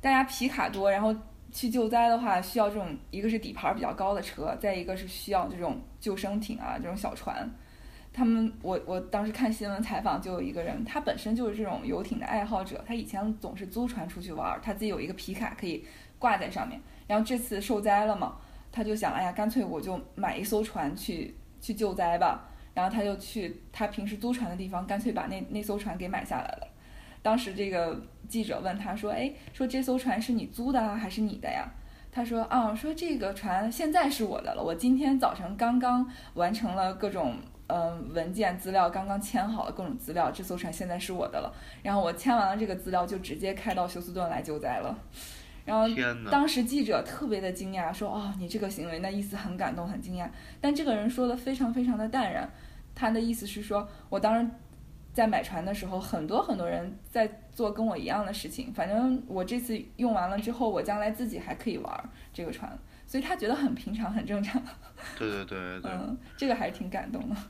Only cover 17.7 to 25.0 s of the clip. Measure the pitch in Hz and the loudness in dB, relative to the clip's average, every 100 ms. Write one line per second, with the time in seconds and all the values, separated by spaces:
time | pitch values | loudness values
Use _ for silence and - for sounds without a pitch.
17.7 | 214 208 202 214 196 - - - - - | 2 6 6 6 2 0 -4 -16 -18 -10
18.7 | - 214 214 196 131 180 180 214 240 190 | -4 0 2 0 2 0 2 2 2 0
19.7 | 160 185 185 - - 196 - 214 214 214 | -2 -2 -4 -6 -2 -2 0 2 2 2
20.7 | 196 143 170 - 170 - - - - - | -2 -2 -2 -4 -4 -6 -10 -18 -14 -6
21.7 | 208 208 185 175 170 175 - - - - | 0 0 2 2 6 4 4 -4 -16 -6
22.7 | - 185 226 202 196 - 226 175 - - | 0 2 2 0 0 -4 -6 -6 -8 -14
23.7 | - 208 208 202 214 240 247 208 180 190 | -4 -2 -2 -4 -2 -2 0 -2 -4 -4
24.7 | 180 185 202 | -4 -2 0